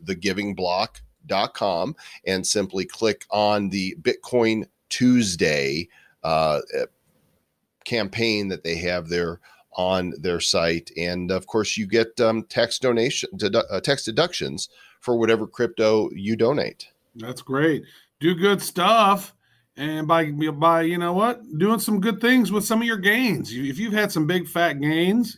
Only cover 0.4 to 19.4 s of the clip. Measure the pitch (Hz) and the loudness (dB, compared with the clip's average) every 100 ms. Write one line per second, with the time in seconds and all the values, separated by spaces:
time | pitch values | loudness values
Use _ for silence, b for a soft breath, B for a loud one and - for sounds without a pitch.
0.4 | 101 92 90 90 110 - - _ - 98 | -4 -2 -2 0 -2 -6 -20 _ -4 -2
1.4 | 113 - 104 85 92 160 B B - 95 | -2 -2 -2 0 -2 -6 B B -4 -2
2.4 | 87 104 95 95 92 - 113 104 - 104 | 0 -2 -2 -4 -6 -2 -2 -2 -4 0
3.4 | 104 104 101 98 95 - 120 - - 123 | 2 2 0 -2 -4 -4 -2 -2 0 2
4.4 | 113 110 - _ - - 123 123 107 85 | 2 0 -4 _ -10 2 4 4 2 2
5.4 | 87 73 67 73 87 b b b - 80 | 2 2 0 -2 -6 b b b 0 2
6.4 | 78 76 - 69 60 _ _ _ _ _ | 2 0 -2 -6 -6 _ _ _ _ _
7.4 | _ _ _ _ - 120 98 113 117 107 | _ _ _ _ -4 -4 -2 -2 0 0
8.4 | 101 90 82 85 87 90 80 87 85 87 | -2 -6 -6 -4 -2 -4 -2 -2 -2 -6
9.4 | b b b - 92 95 90 - 87 85 | b b b -4 0 0 -2 -4 -4 -2
10.4 | - 95 85 85 - - 87 90 90 92 | 0 0 2 0 -4 -6 -4 -4 -4 -4
11.4 | - 110 104 - 98 113 110 - 113 113 | -2 -2 -2 -4 0 0 0 2 0 0
12.4 | 110 - 120 - 131 117 120 - - 95 | -2 0 0 0 0 0 0 -2 -6 -4
13.4 | 101 113 - 98 - 139 - 113 175 - | -2 0 0 -2 -2 -2 -2 -2 -2 -2
14.4 | 67 69 - b b b - 117 113 113 | -6 -6 -12 b b b -2 2 4 2
15.4 | 107 - 117 - 110 110 101 90 98 113 | 0 -2 -2 2 2 4 0 -4 -4 0
16.4 | 113 139 64 - - _ _ 117 117 127 | 0 0 -4 -8 -18 _ _ -16 -14 -12
17.4 | - 135 160 135 - b b - 160 175 | -6 0 0 0 -4 b b -4 0 2
18.4 | 196 196 - - 180 226 202 196 - _ | 2 2 -2 0 4 6 4 2 -2 _